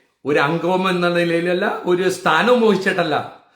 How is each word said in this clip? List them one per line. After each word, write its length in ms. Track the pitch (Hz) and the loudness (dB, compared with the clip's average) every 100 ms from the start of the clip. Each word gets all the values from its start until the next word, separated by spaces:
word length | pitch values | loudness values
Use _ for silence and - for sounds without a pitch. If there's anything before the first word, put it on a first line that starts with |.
| _ _ 131 | _ _ -2
ഒരു 140 | 151 | 0
അംഗം 440 | 143 165 170 185 190 | 0 0 -2 0 0
എന്ന 180 | 180 175 | 0 0
നിലയിലല്ല, 560 | 175 170 170 175 180 208 - - | 0 0 0 0 -2 -2 -4 -2
ഒരു 200 | 180 185 | 0 0
സ്ഥാനവും 500 | 185 175 156 202 247 | -2 0 0 2 4
മോഹിച്ചിട്ടല്ല, 540 | 220 190 196 170 165 139 - - _ | 4 2 0 -2 -2 -2 -6 -14 _